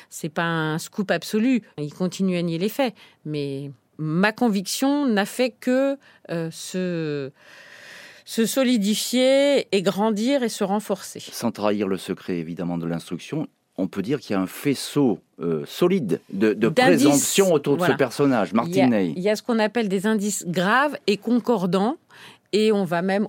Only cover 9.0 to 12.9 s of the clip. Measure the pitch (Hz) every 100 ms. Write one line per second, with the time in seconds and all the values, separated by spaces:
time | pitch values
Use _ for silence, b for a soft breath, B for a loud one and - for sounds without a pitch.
9 | - 247 254 269 285 269 - 196 180 185
10 | 220 202 233 285 233 - 190 208 208 190
11 | - - - - 117 101 104 104 95 95
12 | - 90 - 87 80 85 87 85 82